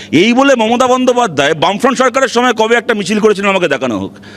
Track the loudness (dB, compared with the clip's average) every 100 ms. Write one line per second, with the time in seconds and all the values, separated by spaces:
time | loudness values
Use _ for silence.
0 | -2 2 2 2 2 2 0 0 0 2
1 | 0 0 0 0 -2 0 -2 0 0 0
2 | 0 0 -2 0 0 0 0 0 0 -4
3 | -2 0 0 0 -2 0 0 -2 -4 -6
4 | -8 -12 -20